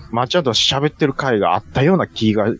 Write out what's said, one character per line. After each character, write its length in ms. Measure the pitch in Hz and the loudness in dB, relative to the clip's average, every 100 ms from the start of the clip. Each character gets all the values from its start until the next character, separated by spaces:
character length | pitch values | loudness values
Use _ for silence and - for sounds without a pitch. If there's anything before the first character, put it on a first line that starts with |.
| - | -6
ま 120 | 113 | -4
っ 40 | 127 | 0
ち 100 | 175 | 0
ゃ 40 | |
ん 20 | |
と 100 | 135 | 0
喋 340 | 107 - 135 147 | 0 0 0 -2
っ 40 | |
て 140 | - 147 | 0 -2
る 80 | |
回 260 | - 135 110 | 0 0 0
が 140 | 87 | 2
あ 40 | 92 | 0
っ 60 | |
た 200 | - 127 | -2 0
よ 120 | 147 185 | 2 2
う 20 | |
な 100 | 104 | 0
気 260 | - 110 | -2 0
が 140 | 107 104 - | 2 0 -2